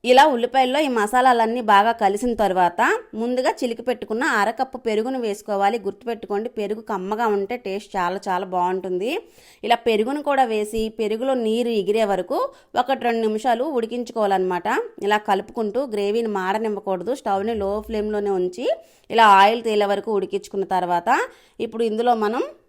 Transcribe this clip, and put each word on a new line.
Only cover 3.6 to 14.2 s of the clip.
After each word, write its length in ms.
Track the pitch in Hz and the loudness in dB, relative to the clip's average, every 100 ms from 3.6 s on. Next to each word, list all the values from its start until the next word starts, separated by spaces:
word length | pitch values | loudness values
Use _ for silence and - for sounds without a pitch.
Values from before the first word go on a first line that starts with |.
| 247 226 240 | -4 -4 -6
పెట్టుకున్న 340 | 220 202 220 302 233 | -6 -4 -2 0 2
అరకప్పు 380 | 202 220 262 247 240 | 0 -2 -6 -4 -4
పెరుగును 340 | 214 233 262 226 | -2 -2 -4 -4
వేసుకోవాలి. 520 | 202 - 196 196 233 196 | -6 -4 0 0 0 -6
గుర్తుపెట్టుకోండి, 640 | 190 233 226 196 202 226 - | -8 -10 -8 -6 -6 -4 -6
పెరుగు 260 | 202 214 220 | -6 -6 -6
కమ్మగా 340 | 196 190 214 233 202 | -6 -4 -2 0 0
ఉంటే 200 | 196 240 202 | -2 -6 -6
టేస్ట్ 260 | 196 - 196 | -8 -6 -4
చాలా 220 | 175 190 202 | -2 -4 -4
చాలా 180 | 180 190 | -4 -2
బాగుంటుంది. 580 | 180 180 185 185 180 214 349 - _ - _ 214 | -2 -2 -2 -4 -4 -4 -6 -10 _ -20 _ -2
ఇలా 120 | 233 233 | 0 2
పెరుగును 340 | 214 214 196 294 | 0 0 -2 0
కూడా 160 | 269 247 | 0 2
వేసి 280 | 214 208 226 220 220 | 0 -2 -4 -4 -4
పెరుగులో 320 | 214 220 262 254 220 | -4 -2 -2 0 0
నీరు 260 | 226 240 220 | 0 0 0
ఎగిరే 240 | 190 214 214 | 0 0 2
వరకు 260 | 196 220 320 554 - _ 247 | 0 -2 -2 -4 -8 _ -2
ఒకటి 220 | 247 254 240 | 0 0 0
రెండు 140 | 233 220 | 0 -2
నిమిషాలు 400 | 214 254 226 294 262 | 0 0 0 0 -2
ఉడికించుకోవాలన్నమాట. 880 | 226 247 240 226 | -4 -6 -6 -2